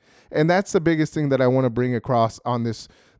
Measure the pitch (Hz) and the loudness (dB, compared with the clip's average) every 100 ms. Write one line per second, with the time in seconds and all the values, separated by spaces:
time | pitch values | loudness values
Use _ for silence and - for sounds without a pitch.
0 | _ _ _ - 156 180 202 190 160 160 | _ _ _ 0 2 2 0 -2 0 0
1 | 156 156 147 131 127 131 127 113 127 120 | -2 -2 0 2 2 2 0 0 -2 -2
2 | - 120 113 - 120 120 117 110 - - | -2 0 0 -2 -4 -2 -4 -6 -12 -20
3 | _ | _